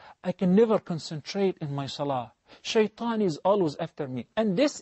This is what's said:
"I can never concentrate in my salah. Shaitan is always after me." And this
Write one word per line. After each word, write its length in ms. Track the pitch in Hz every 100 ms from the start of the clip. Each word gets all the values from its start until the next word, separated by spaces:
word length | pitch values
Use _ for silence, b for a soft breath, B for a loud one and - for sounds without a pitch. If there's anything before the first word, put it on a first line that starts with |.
| B B
"I 80 | 185
can 240 | - 185 185
never 240 | 226 196
concentrate 800 | - 170 - 160 - 196 196 180
in 180 | 151 139
my 120 | 135
salah. 440 | - 143 131 117 _ _ B
Shaitan 600 | - 233 214 - 233 226
is 160 | 196 147
always 320 | 185 208 165 139
after 320 | 165 - 143
me." 200 | 127 - -
And 180 | 220 180
this 260 | 285 -